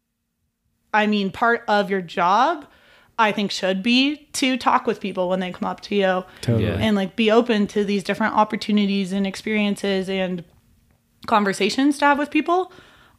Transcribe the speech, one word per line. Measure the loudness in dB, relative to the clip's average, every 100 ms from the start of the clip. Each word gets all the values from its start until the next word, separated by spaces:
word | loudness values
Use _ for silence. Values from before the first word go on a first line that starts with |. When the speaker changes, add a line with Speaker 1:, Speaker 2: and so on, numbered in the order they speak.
| _ _ _ _ _ _ _ _ _
Speaker 1:
I | 0 2
mean, | 0 -2
part | 0 0 0 0
of | 0 0
your | -4
job, | -4 0 2 4 2 -2 -10 _ _ -20 _ 0
I | 0
think, | 0 -4
should | -2 -2 0
be | 2 2 2 -2 _
to | -2 0 0
talk | 0 0 0
with | -4
people | -4 -4 -2
when | -2
they | -4
come | -6 -8
up | -8
to | -4
you | 0 2 0 -4 -6
Speaker 2:
Totally. | -2 0 0
Speaker 3:
Yeah. | 0
Speaker 1:
and, | 0 0
like, | -2 0
be | 2
open | 4 4 2 0
to | -2
these | 0 -2
different | -2 -2 0
opportunities | 0 0 -2 0 0 2 0 -2
and | -2 -4
experiences | -6 -4 -2 -2 -2 -2 -2 -2
and | -4 -4 -6 -10 _ _ _ _ _ _ _ 0
conversations | 2 2 0 -2 2 0 2
to |
have | 2 2
with | 0
people. | -2 2 0 0 -8 -20 -20 _